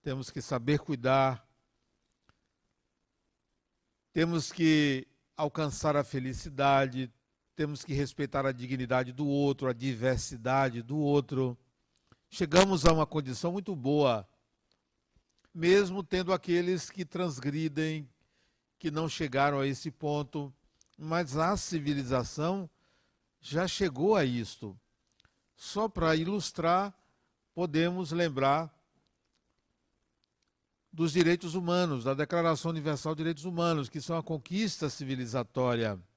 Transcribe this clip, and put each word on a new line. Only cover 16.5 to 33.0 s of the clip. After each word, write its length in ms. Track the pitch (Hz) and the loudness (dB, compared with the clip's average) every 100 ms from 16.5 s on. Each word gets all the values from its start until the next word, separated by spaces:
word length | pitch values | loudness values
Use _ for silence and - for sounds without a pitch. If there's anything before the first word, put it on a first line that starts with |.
| 175 175 180 - | 0 2 -2 -4
que 140 | - | -8
transgridem, 1040 | 175 175 180 127 131 147 160 143 156 156 139 _ _ _ _ _ _ _ | -8 -4 -4 -2 -4 -2 -2 -2 -2 -4 -8 _ _ _ _ _ _ _
que 120 | 170 | -6
não 180 | 151 160 | -2 -4
chegaram 520 | - 156 131 143 143 | -2 -2 2 4 2
a 60 | 139 | 0
esse 240 | 135 165 | -2 -8
ponto, 600 | - 151 147 143 151 143 131 _ _ _ _ | -6 -4 -2 -4 -6 -8 -12 _ _ _ _
mas 380 | 156 165 165 139 | -4 -2 -2 0
a 200 | 165 196 | 0 0
civilização 1120 | - 170 143 143 127 127 113 - 160 196 175 _ _ _ _ _ _ _ | -2 -4 -2 -2 0 0 -2 -2 -2 -2 -6 _ _ _ _ _ _ _
já 280 | - 143 180 | -6 -2 -2
chegou 480 | - 196 127 175 214 | 0 -2 2 2 4
a 80 | |
isto. 540 | 139 120 107 - 107 95 _ _ _ _ _ _ _ _ | 4 0 -6 -10 -14 -14 _ _ _ _ _ _ _ _
Só 320 | - 202 220 | -8 -2 -2
para 280 | 202 165 160 | 0 2 2
ilustrar, 800 | 165 202 - - 165 180 202 - _ _ _ _ _ | 2 -2 -4 -2 2 2 2 -8 _ _ _ _ _
podemos 580 | - 175 151 170 180 175 | -4 -2 2 2 0 -4
lembrar 600 | 165 170 135 135 147 160 _ _ _ _ _ _ _ _ _ _ _ _ _ _ _ _ _ _ _ _ _ _ | 0 0 2 2 2 0 _ _ _ _ _ _ _ _ _ _ _ _ _ _ _ _ _ _ _ _ _ _
dos 200 | 156 165 | -2 0
direitos 420 | 151 165 175 175 | 4 4 2 0
humanos, 500 | 165 175 175 180 135 | -4 0 2 2 0
da 100 | 117 | -2
Declaração 560 | 135 147 170 165 151 165 | -2 0 0 2 0 -2
Universal 440 | 160 151 143 | -4 -4 -4